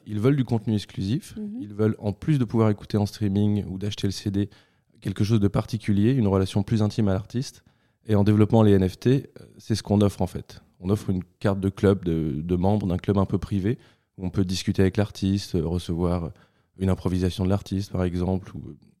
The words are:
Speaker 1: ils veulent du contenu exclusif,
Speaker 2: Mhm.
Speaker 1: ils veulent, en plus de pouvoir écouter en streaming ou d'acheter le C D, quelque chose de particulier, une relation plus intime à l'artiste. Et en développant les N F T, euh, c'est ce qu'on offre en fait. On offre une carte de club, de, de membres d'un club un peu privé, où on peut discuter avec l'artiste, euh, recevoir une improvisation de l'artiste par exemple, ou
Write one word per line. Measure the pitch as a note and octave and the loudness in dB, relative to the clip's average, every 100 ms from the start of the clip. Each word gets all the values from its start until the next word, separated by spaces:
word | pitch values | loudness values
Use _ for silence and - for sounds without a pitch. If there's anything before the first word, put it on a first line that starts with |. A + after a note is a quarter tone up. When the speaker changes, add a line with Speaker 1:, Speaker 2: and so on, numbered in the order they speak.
| - | -8
Speaker 1:
ils | G#2+ | 0
veulent | A#2+ C#3+ | 2 2
du | |
contenu | B2 A2+ A2+ | 0 -2 0
exclusif, | G#2 - - G2 C3+ - G#3+ | -2 -2 -6 -4 -4 -6 -12
Speaker 2:
Mhm. | - A#3+ | -10 -10
Speaker 1:
ils | G#2 | -10
veulent, | G#2 A2 - | -2 0 0
en | G#2 | -4
plus | F#2 - C#3+ | -4 0 0
de | |
pouvoir | A2 A2+ A2 | 2 2 2
écouter | G#2 - G#2 | 0 -2 -2
en | G#2 | -2
streaming | - G#2 G2 G#2 G#2 F#2 | -2 -2 2 2 0 -2
ou | F#2+ | -6
d'acheter | G#2 - G2+ | -8 -4 -4
le | |
C | - G#2+ | -4 -2
D, | G2 G2+ - _ _ _ _ | -2 -2 -6 _ _ _ _
quelque | - F#2+ | -6 -2
chose | G#2 A2+ | 0 2
de | G2 | 2
particulier, | A#2+ - A2 - G2+ A2 | 0 -4 -4 0 2 2
une | C3+ G2+ | 2 2
relation | F#2+ F#2+ G#2 | 2 2 -2
plus | - G#2+ | 0 0
intime | G#2 - G#2 | 0 0 0
à | |
l'artiste. | F#2+ G2+ A#2+ C#3 - _ _ _ _ - | 0 -4 -8 -8 -12 _ _ _ _ 0
Et | |
en | G#2 | 2
développant | G2+ G#2+ G#2+ A#2 | 4 4 6 6
les | G#2+ | 6
N | G2 F#2 | 6 4
F | - | 0
T, | A#2+ C3+ - - | 0 0 -2 -14
euh, | - - | -20 -14
c'est | - | -4
ce | G#2+ | -4
qu'on | - G#2 | 2 2
offre | G2+ - | 2 0
en | F2+ | -4
fait. | - - - - _ | -6 -12 -18 -20 _
On | F2+ | -2
offre | G#2 - | -2 -2
une | F#2 - _ | -4 -6 _
carte | G#2+ G2 | -2 0
de | F#2+ | -2
club, | - G2 G2 | 2 2 2
de, | E2+ E2 D#2 C#2 | 0 -2 -2 -4
de | F2 F2+ | -2 0
membres | F#2+ G#2+ F#2 | 2 0 0
d'un | F2+ | -2
club | - G2 | 0 0
un | |
peu | F#2+ G2 | 0 -2
privé, | - G2+ G2 C3 _ _ _ - | -4 -2 -2 -4 _ _ _ -10
où | F2+ | -6
on | |
peut | G2 | -2
discuter | F#2 F#2 - G2 | -2 -2 -2 0
avec | F#2+ G#2 | 0 0
l'artiste, | G2+ - F#2+ G2 - F2+ | -4 -2 -2 -2 -2 -4
euh, | D#2+ | -2
recevoir | F2+ - E2 F2 F2 E2 - _ _ _ - | -4 -4 -2 0 -2 -4 -12 _ _ _ -4
une | F#2+ | 0
improvisation | F#2 F#2 F2+ F#2 F#2 | 0 0 0 0 0
de | F#2 | -2
l'artiste | G2 - F#2+ G#2 | -2 -2 -6 -4
par | F2+ | -4
exemple, | F2+ F2+ F2+ F#2 - - | -2 -2 -2 -2 -6 -14
ou | D2 D2 _ _ | -16 -18 _ _